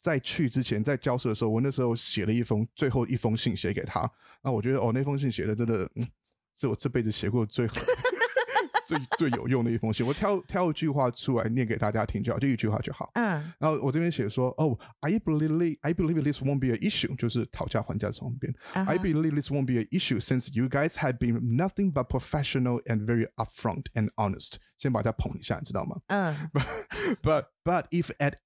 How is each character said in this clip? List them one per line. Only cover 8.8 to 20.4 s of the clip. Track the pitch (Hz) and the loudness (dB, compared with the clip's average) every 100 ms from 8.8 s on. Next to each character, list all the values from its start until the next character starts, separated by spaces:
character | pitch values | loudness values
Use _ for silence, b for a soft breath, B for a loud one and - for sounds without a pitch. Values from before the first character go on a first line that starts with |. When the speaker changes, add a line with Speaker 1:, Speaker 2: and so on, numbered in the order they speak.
| - | 0
Speaker 1:
最， | 156 127 - | -4 -2 0
最 | 147 117 | 2 0
有 | 120 | 0
用 | 127 | 2
的 | 117 | 2
一 | 113 | 0
封 | 113 | 0
信。 | 107 | 0
我 | 117 | 0
挑， | 147 208 190 - | 0 0 0 0
挑 | 190 180 | 0 0
一 | |
句 | 147 160 | 0 0
话 | 143 127 | 2 0
出 | - - 120 | 0 0 2
来 | 107 | 2
念 | 127 113 | 0 0
给 | - | 0
大 | 107 | 0
家 | 107 104 | 2 0
听 | 101 | -2
就 | 117 | -2
好， | 107 | 0
就 | 135 | 2
一 | 120 | 2
句 | 110 | 2
话 | 107 | 0
就 | - | -2
好。 | - - | -8 -6
Speaker 2:
嗯。 | - 220 156 160 - | -2 0 0 -4 -2
Speaker 1:
然 | 151 | 0
后 | 151 | 2
我 | 143 | 0
这 | 151 | 2
边 | 170 | 0
写 | 143 113 | 0 -2
说 | 131 127 - | 0 0 2
：“哦， | 156 117 B B | 0 0 B B
I | 147 | 0
believe, | 214 - 151 156 156 170 - | 0 2 2 2 2 0 -2
I | 147 | -2
believe | 170 160 165 | 0 2 2
this | 147 139 | 2 0
won't | 135 139 | 0 2
be | 127 | 2
an | 110 | 2
issue。” | 202 - - 135 | 0 0 -2 0
就 | 120 | 0
是 | 120 - | 0 -2
讨 | - - | -4 -2
价 | 110 | -2
还 | - 104 | 0 -2
价 | 101 | -2
这 | - | -4
方 | 123 123 | -6 -6
面。 | - - B | -6 -8 B
Speaker 2:
啊 | 190 | -2
哈。 | 190 | 0
Speaker 1:
“I | 175 | 0
believe | 185 151 160 | 2 2 2
this | 147 139 | 0 0
won't | 143 127 | -2 2
be | |
an | 120 107 | 0 0
issue | - - 117 | 0 0 0
since | - 127 | 0 -2